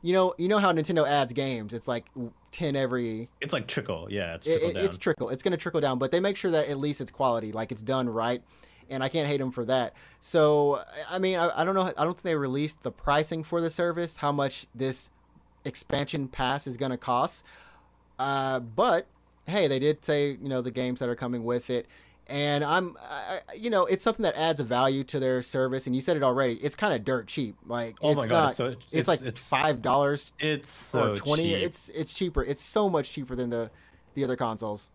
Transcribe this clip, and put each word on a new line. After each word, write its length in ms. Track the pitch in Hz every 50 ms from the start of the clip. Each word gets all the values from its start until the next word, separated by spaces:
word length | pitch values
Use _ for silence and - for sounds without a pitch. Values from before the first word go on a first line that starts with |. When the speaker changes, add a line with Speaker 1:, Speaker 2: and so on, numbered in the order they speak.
Speaker 1:
you 120 | - 170 180
know, 200 | 185 185 185 - -
you 100 | 165 185
know 120 | 208 214
how 140 | 196 185 170
Nintendo 340 | 160 151 - 180 160 151 135
adds 240 | 147 147 139 120
games. 420 | 120 135 139 135 131 117 107 104 117
It's 140 | 117 - -
like 240 | 123 117 113 - _
w-, 200 | 135 123 113 - _ _ _
ten 240 | - - 170 151 139
every 540 | 139 135 123 123 127 120 113 110 110 117 - _ _
Speaker 2:
It's 140 | - 147 175
like 140 | 139 107 -
trickle, 400 | - - 110 - 95 80 82 101
yeah, 260 | 98 101 92 82 82
it's 120 | 87 - 147
Speaker 1:
It, 120 | 165 156
Speaker 2:
trickle 100 | 147 175
Speaker 1:
it, 80 | 160 -
it's 200 | 196 196 190 175
Speaker 2:
down. 20 |
Speaker 1:
trickle. 300 | - - 156 - 127 110
It's 140 | 123 135 -
gonna 140 | 196 180 165
trickle 220 | - 180 - 165
down, 200 | 143 139 131 123
but 120 | 135 131
they 80 | - 175
make 160 | 185 202 202
sure 160 | 196 - 190
that 160 | 165 156 147 131
at 100 | 147 135
least 220 | 139 147 147 -
it's 120 | 131 117
quality, 420 | - - 139 131 117 117 110 107 107
like, 180 | 110 113 110
it's 100 | 127 107
done 280 | 110 107 131 131 127 120
right, 340 | 110 113 113 117 123 123 - _ _ - - - - - - -
and 120 | 135 131
I 60 | 131 135
can't 220 | - 165 151 143
hate 100 | 147 139
'em 120 | 135 127
for 120 | 123 - 120
that. 280 | 110 131 131 120 107 - - - - - _
So, 640 | - - - 170 151 151 151 147 147 143 143 127 - - - 139 151 -
I, 60 | 175
I 40 | 185
mean, 180 | 190 190 190 175
I, 240 | 170 175 - -
I 20 | 160
don't 120 | 180 190
know. 180 | 190 185 185 139 -
I 60 | 147
don't 120 | 165 180
think 80 | - -
they 120 | 185 165
released 480 | 151 143 135 127 139 147 151 - - -
the 80 | 127
pricing 500 | - - - 151 143 147 156 156 170 160 156
for 180 | - - 170
the 80 | 165 165
service, 480 | 156 - 175 175 165 170 170 160 - -
how 160 | - 143 143
much 320 | 147 139 139 - - - _ _
this 340 | 117 131 135 127 - - - _ _ _ _ _ - _ _ _ _ _
expansion 640 | - - - - _ - 139 143 - - 156 139 131
pass 400 | - - 135 123 135 143 - 143
is 80 | 123
gonna 220 | 120 139 135 127 123
cost. 480 | - - 123 120 139 165 - - - - - - - - - - _ _ _ _ _ _ _ -
Uh, 400 | 131 135 139 139 135 135 135 127
but 480 | 120 117 110 113 208 254 185 170 - _ _ _ _ _ _ _ _
hey, 220 | - 170 208 185 147
they 120 | 139 131
did 240 | 131 147 151 147 -
say, 280 | - 151 147 143 143
you 180 | 139 104 92 139
know, 120 | 135 127
the 100 | 123 127
games 280 | 120 127 127 127 127 123
that 80 | 131 120
are 80 | 120
coming 300 | 113 127 123 123 120 113
with 240 | 117 120 123 120 -
it. 180 | 123 120 - _ - - - _ _ _ _ -
And 360 | 135 143 147 147 147 147 147
I'm, 320 | 147 165 185 185 175 - -
I, 400 | - - 147 143 110 95 190 180 - -
I, 40 | -
you 140 | 190 214 240
know, 160 | 220 196 180
it's 180 | - 185 190 -
something 200 | 233 214 - 220
that 140 | 175 - -
adds 240 | 156 165 160 143
a 20 | 139
value 400 | 110 123 123 131 135 135 135 135
to 140 | - - 143
their 220 | 131 131 127 127
service. 440 | 123 - - 139 131 131 127 131 127
And 100 | 127 123
you 60 | 131
said 140 | 135 - 175
it 80 | 151 139
already, 300 | 131 123 131 139 127 120
it's 220 | 104 - 143 -
kinda 220 | - 208 208 160 117
dirt 300 | 104 135 131 123 110 92
cheap. 300 | - - 135 110 98 _ -
Like, 320 | 82 120 120 117 117 107 -
Speaker 2:
Oh 100 | - 151
Speaker 1:
it's 60 | 147 143
Speaker 2:
my 100 | 127 110
God, 140 | 123 -
Speaker 1:
not, 60 | 156 139
Speaker 2:
it's 80 | 123 -
so, 80 | 127 131
Speaker 1:
it's 120 | 123 - - -
Speaker 2:
it's, 160 | - 160 - -
Speaker 1:
like 140 | 170 131
Speaker 2:
it's 280 | 131 123 107 - - -
Speaker 1:
five 320 | - 131 139 156 147 120
dollars 500 | 110 131 131 139 143 143 147 139 - - _ -
Speaker 2:
it's 560 | 147 156 151 139 - - - - - - -
Speaker 1:
or 200 | 123 117 107 104
Speaker 2:
so 0 |
Speaker 1:
twenty. 280 | 98 - 139 147 156 165
Speaker 2:
cheap. 140 | - 98 95
Speaker 1:
It's, 320 | - 175 160 - - -
it's 240 | - - 160 - -
cheaper. 300 | - 190 180 156 143 123
It's 200 | - 143 - -
so 260 | - - 214 214 196
much 220 | 185 156 135 -
cheaper 240 | - - 135 123 127
than 140 | 123 127 120
the, 200 | 117 117 117 107 - - - - _ - _ _ _
the 100 | 139 139
other 120 | 123 127
consoles. 540 | 123 131 117 110 104 113 107 104 104 - - _